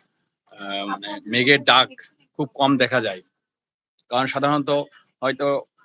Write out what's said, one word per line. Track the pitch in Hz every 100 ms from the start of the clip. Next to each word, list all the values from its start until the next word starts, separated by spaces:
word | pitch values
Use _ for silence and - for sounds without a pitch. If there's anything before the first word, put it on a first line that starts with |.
| _ _ _ _ _
আহ, | 104 101 98 101
মানে, | 101 104 104 107
মেঘের | 117 127 143
ডাক | 135 123 123 - - _ _ -
খুব | 147
কম | - 139 139
দেখা | 127 127
যায়। | 110 95 - _ _ _ _ _ _ _ -
কারণ | 123 131
সাধারণত | 139 143 147 143 143 143 - _ _
হয়তো | 131 135 143 139 - _